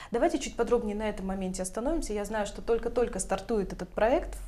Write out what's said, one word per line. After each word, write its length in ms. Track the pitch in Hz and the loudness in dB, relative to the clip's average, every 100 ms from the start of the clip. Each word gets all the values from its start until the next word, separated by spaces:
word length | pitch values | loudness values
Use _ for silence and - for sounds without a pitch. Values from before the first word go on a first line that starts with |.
| - | -4
Давайте 260 | 233 330 311 | 2 2 2
чуть 180 | - - | -2 -2
подробнее 400 | 214 233 214 208 | 2 2 2 -2
на 120 | 214 | -2
этом 180 | 208 190 | -2 -2
моменте 360 | 190 185 185 | -2 -2 -2
остановимся. 500 | 185 226 254 330 - | -4 -2 0 0 0
Я 120 | 208 | -2
знаю, 220 | 202 220 202 | -2 -2 -2
что 160 | - | -4
только-только 560 | 226 233 233 254 233 185 | 0 0 2 2 2 0
стартует 520 | - 190 - 220 185 | -2 -2 0 0 0
этот 160 | 180 180 | -4 -6
проект 480 | - 220 311 - - | 2 4 4 2 -6